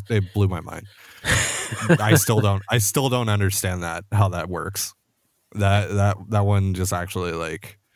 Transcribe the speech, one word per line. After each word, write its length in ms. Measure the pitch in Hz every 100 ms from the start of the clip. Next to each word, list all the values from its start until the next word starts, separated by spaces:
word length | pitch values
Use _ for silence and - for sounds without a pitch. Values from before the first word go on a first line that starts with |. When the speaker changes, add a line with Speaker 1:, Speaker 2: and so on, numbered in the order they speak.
| 98
Speaker 1:
it 240 | 110 95
blew 120 | 104 98
my 140 | 90
mind. 260 | 80 80 104 -
Speaker 2:
<laughs> 200 | - -
Speaker 1:
I 920 | - - - - - - 113 170 104 113
still 240 | - 110
don't, 200 | 104 98 98
I 80 | 120
still 300 | 104 - 135
don't 220 | 123 113
understand 520 | 101 98 98 95 90
that, 220 | 85 85 -
how 160 | 104 98
that 220 | 90 80
works. 440 | 87 80 98 - - _ _ _ _ _
That, 380 | - 101 101 87
that, 240 | 101 101 - 95
that 160 | 107
one 300 | 101 101 98
just 180 | 90 90
actually, 400 | 90 87 92 90
like, 460 | 82 80 82 - - _